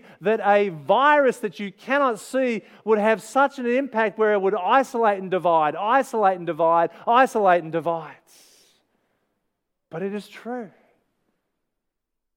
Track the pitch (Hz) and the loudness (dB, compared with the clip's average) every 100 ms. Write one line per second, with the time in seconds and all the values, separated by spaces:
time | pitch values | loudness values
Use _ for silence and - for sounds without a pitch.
0 | - - 180 220 202 208 208 160 139 208 | -10 -6 -2 0 2 2 2 -4 0 2
1 | 285 294 269 - 214 - 202 - - 277 | 4 4 2 0 -8 -8 -12 -10 -4 0
2 | 269 208 - 262 254 220 - - 208 214 | 0 -2 -6 -2 -2 -4 -8 -10 -2 0
3 | 214 214 - 262 277 277 240 247 277 220 | 2 0 -2 0 0 0 -2 -2 -2 -2
4 | 220 - 214 208 190 202 185 262 262 233 | -2 0 0 2 0 -2 2 2 2 0
5 | 226 196 190 180 175 165 151 156 202 269 | 0 0 -4 -2 2 2 0 -2 0 0
6 | 254 233 196 185 165 156 165 165 170 - | 0 0 0 0 -6 -2 2 2 0 -4
7 | - 233 262 226 196 175 160 165 156 165 | 0 2 2 2 2 2 0 -6 -4 -6
8 | 151 - _ _ _ _ _ _ _ _ | -8 -20 _ _ _ _ _ _ _ _
9 | _ _ _ _ _ _ _ _ _ 160 | _ _ _ _ _ _ _ _ _ -10
10 | 196 208 196 - 220 247 208 _ _ _ | -8 -10 -14 -18 -12 -12 -14 _ _ _
11 | _ _ _ _ _ _ _ _ _ _ | _ _ _ _ _ _ _ _ _ _
12 | _ _ _ | _ _ _